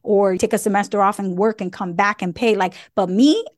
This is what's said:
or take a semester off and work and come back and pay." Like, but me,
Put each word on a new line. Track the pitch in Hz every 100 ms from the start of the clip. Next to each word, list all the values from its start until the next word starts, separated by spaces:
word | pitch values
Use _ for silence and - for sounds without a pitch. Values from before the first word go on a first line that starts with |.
or | - 202 202 180
take | 214
a | 202
semester | 214 202 202 202
off | 196 208
and | 196 180
work | 220 214
and | 185
come | - 185
back | 170 202 214
and | 185
pay." | 165 233 202
Like, | 185 - - -
but | 185
me, | 190 277 415 466